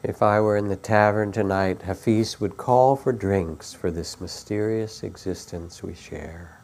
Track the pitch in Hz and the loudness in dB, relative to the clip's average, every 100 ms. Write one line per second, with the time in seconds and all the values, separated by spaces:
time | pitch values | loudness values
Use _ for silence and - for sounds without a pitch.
0 | 104 101 107 104 107 104 101 95 - 107 | -6 2 4 4 4 2 0 -4 2 6
1 | 107 104 104 104 98 95 95 90 90 92 | 6 4 0 0 0 2 0 -2 -6 -2
2 | - 110 113 - 104 - - 127 131 135 | 2 2 0 -2 -6 -4 2 4 6 4
3 | 135 117 98 98 82 80 - - 92 82 | 0 0 2 2 0 -8 -14 -6 -4 -4
4 | 82 - 90 - - 104 107 110 107 - | -8 -10 -12 -14 -6 -4 -2 -2 -6 -10
5 | 98 92 95 87 - 87 85 - 92 85 | -12 -10 -8 -8 -10 -12 -12 -12 -12 -12
6 | - 95 82 85 85 - | -14 -12 -12 -14 -18 -20